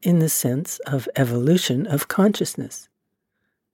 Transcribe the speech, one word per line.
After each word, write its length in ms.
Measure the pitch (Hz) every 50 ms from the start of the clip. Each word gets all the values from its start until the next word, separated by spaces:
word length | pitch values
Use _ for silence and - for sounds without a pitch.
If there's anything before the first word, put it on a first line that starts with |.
in 180 | - 185 175 170
the 80 | 160 156
sense 520 | - - - 131 123 135 175 - - -
of 280 | - - 139 135 117 - -
evolution 720 | - 135 120 120 120 123 139 175 180 - - 123 123 165 220
of 220 | 143 143 - -
consciousness. 800 | - - 190 214 202 - 196 - - - 135 - - - - _ _ _ _ _ _ _ _ _ _ _ _ _ _ _ _ _